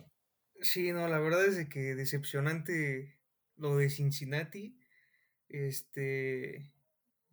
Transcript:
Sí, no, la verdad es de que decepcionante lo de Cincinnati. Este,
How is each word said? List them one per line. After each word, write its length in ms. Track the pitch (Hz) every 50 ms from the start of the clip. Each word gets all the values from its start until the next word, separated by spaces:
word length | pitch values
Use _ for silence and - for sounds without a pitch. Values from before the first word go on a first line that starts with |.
| - - _ _ _ _ _ _ _ _ _ -
Sí, 320 | - - - 185 180 175 175
no, 160 | 175 170 170
la 100 | 165 156
verdad 260 | 151 160 165 175 190
es 120 | 196 196
de 120 | 185 165 143
que 280 | 143 143 135 131 131
decepcionante 1200 | 131 135 135 - 143 143 - - 139 139 151 160 165 151 - 180 160 151 143 135 131 139 139 - _ _ _ _ _ _ _ _
lo 200 | - 151 147 143
de 140 | 143 143 139
Cincinnati. 880 | 139 - 143 139 139 - 143 131 139 151 165 160 - 202 202 240 - _ _ _ _ _ _ _ _ _ _ _ _ _ _ -
Este, 1200 | - 147 139 139 131 - - _ - 139 139 135 135 135 135 131 131 127 131 - - - 143 143 _ _ _ _ _ _ _ _ _ _ _ _